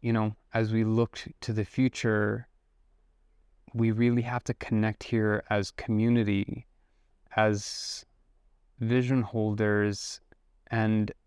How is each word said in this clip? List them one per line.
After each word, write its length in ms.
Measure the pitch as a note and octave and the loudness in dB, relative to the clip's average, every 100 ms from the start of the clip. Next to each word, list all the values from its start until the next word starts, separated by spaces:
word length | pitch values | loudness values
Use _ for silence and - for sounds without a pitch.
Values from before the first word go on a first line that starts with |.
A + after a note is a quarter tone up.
you 100 | A#2+ | 0
know, 240 | A#2 G#2+ G#2 _ | 0 0 -4 _
as 200 | A2+ A2 | -2 0
we 100 | A2 | 2
look 400 | A2 A2 A#2 - - - | 2 2 0 -2 -16 -12
to 120 | - | -6
the 100 | A2 | -4
future, 840 | G2+ - C3 - A#2+ G#2+ G#2 A2 A#2+ _ _ _ _ _ _ _ _ _ _ _ - | -4 0 0 2 0 2 2 -2 -8 _ _ _ _ _ _ _ _ _ _ _ -12
we 180 | A2+ A2+ | 0 0
really 300 | A2 A#2+ A#2+ | 4 2 2
have 220 | A#2+ B2 - | 0 -6 -6
to 80 | B2 | -8
connect 460 | - A2 A2 A2 | -2 0 0 -2
here 420 | - A#2 G#2+ G#2+ - | -2 0 2 0 0
as 220 | G#2+ G2 | -2 -2
community, 960 | - - A2 A2+ A#2+ G#2 G2 G2 - - _ _ _ _ _ _ - | -8 -4 0 2 2 2 0 -2 -8 -12 _ _ _ _ _ _ 0
as 680 | A2 G#2 - - - - - _ _ _ _ _ _ _ | 2 2 -4 -10 -10 -12 -16 _ _ _ _ _ _ _
vision 400 | A2+ B2 B2 C3 | 0 2 2 0
holders 1000 | A2+ A2+ G#2+ G#2 G#2+ G#2 G#2 G2+ - - _ - _ _ _ | 0 -2 -2 0 2 2 2 -2 -8 -14 _ -20 _ _ _
and 380 | A#2 A2 A2 G#2 - | -2 2 2 0 -6